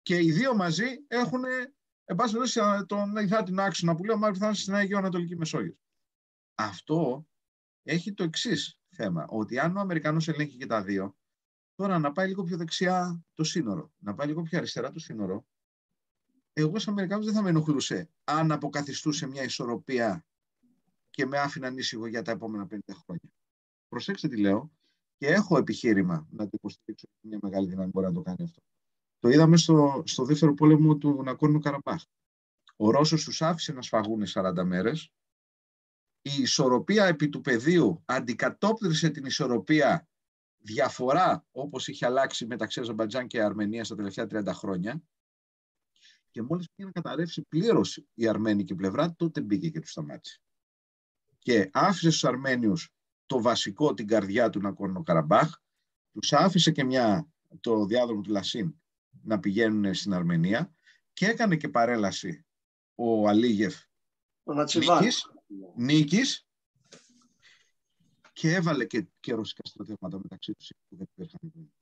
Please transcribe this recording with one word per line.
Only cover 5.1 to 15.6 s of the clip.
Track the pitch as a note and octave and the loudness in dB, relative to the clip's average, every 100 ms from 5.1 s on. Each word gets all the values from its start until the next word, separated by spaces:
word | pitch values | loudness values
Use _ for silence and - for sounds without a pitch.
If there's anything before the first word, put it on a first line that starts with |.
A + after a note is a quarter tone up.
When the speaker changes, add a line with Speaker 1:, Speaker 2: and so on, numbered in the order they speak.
| F3+ F3 E3+ | -2 -4 -6
Speaker 1:
Μεσόγειο. | D#3 D3 F2+ - _ _ _ _ _ _ _ - | -4 -4 -4 -10 _ _ _ _ _ _ _ -6
Αυτό | G#2+ F2+ - D#3+ C#3+ C#3+ D#3+ _ _ _ _ _ | -6 -6 -2 0 0 -2 -10 _ _ _ _ _
έχει | - E3 F#3 | -4 -4 -4
το | G3+ | -4
εξής | E3+ - B3 F#3 - _ _ | -4 -2 -2 -4 -4 _ _
θέμα, | - G#2+ E2 D2 | -6 -4 -4 -4
ότι | A2 G#2+ A#2+ | -4 -4 -2
αν | D#3+ G3 | -2 -2
ο | |
Αμερικανός | G3 E3 D3+ D#3+ D#3+ | -2 -2 0 -2 -2
ελέγχει | D3 D3 B2 | -4 -6 -8
και | B2 | -4
τα | A2 | -4
δύο, | F#2+ G2 G2 _ _ _ _ _ _ - | -2 -4 -4 _ _ _ _ _ _ -6
τώρα | G3 F3 | -2 0
να | D3 | 0
πάει | D3 F#3+ | -2 -2
λίγο | F#3+ | -2
πιο | E3+ F3 | -4 -6
δεξιά | E3 - F3+ F#3 F3+ E3+ _ | -6 -2 0 0 -2 -6 _
το | - | -4
σύνορο, | D#3 F3+ A#2 F2+ - _ | -2 -2 -4 -6 -8 _
να | G2+ | -12
πάει | G2+ C#3+ | -6 -4
λίγο | D#3 | -4
πιο | E3 E3+ | -4 -6
αριστερά | A2+ - A#2+ | -6 -6 -8
το | - | -10
σύνορο, | - A2+ F#2+ G#2 _ _ | -14 -8 -6 -6 _ _